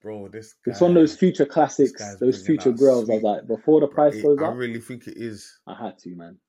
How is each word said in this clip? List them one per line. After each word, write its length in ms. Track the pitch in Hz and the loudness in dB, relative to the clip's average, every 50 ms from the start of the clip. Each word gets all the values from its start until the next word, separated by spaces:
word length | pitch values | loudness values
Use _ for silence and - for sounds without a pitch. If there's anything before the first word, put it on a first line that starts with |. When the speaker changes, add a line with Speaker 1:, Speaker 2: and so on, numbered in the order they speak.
Speaker 1:
bro, 280 | _ 107 107 107 101 98 | _ -14 -14 -14 -14 -16
this 260 | - 110 110 - _ _ _ | -16 -18 -20 -20 _ _ _
Speaker 2:
It's 140 | 131 127 - | -8 0 2
one 120 | 175 175 175 | 2 4 6
of 20 | |
Speaker 1:
guy, 20 | |
Speaker 2:
those 200 | 170 160 151 - | 6 4 4 2
future 300 | - - 185 - - 147 139 - 165 151 135 - - | 0 0 0 2 0 -2 -2 2 0 0 0 2 0
Speaker 1:
this 140 | 143 123 - | 0 0 0
Speaker 2:
classics, 0 | |
Speaker 1:
guy's 260 | - 107 104 101 95 | -6 -14 -14 -10 -2
Speaker 2:
those 20 | 123 | 0
Speaker 1:
bringing 160 | 123 135 98 92 - 160 147 | 0 0 -2 -2 -2 -2 0
out 40 | - | 0
Speaker 2:
future 60 | 131 120 | -2 0
grails. 380 | 117 135 135 127 123 113 110 | 4 4 4 4 4 0 -2
I 40 | 113 | -2
was 60 | 107 | 0
Speaker 1:
sweet 20 | 110 | 0
Speaker 2:
like, 240 | 107 101 92 - | -2 -2 -2 -4
before 340 | 120 113 110 _ - 156 156 | -8 -8 -6 _ 2 2 4
the 60 | 151 147 | 2 0
Speaker 1:
Bro, 60 | - | 0
Speaker 2:
price 200 | - 151 151 - 107 | 2 2 2 2 0
Speaker 1:
it, 40 | - | 2
Speaker 2:
goes 160 | 147 147 143 | 2 2 2
Speaker 1:
I 40 | 156 165 | 0 -4
Speaker 2:
up, 0 | |
Speaker 1:
really 320 | - 123 123 120 113 113 | -4 -6 -8 -8 -8 -10
think 260 | 110 - 127 120 _ | -12 -12 -16 -16 _
it 100 | 107 107 | -18 -14
is. 440 | - 113 117 107 101 - - _ _ _ | -12 -12 -12 -12 -14 -18 -20 _ _ _
Speaker 2:
I 80 | - 95 | -20 -16
had 240 | - 120 104 - _ | -14 -14 -14 -14 _
to, 100 | _ 90 90 | _ -18 -18
man. 240 | 87 87 82 - _ _ | -18 -18 -20 -20 _ _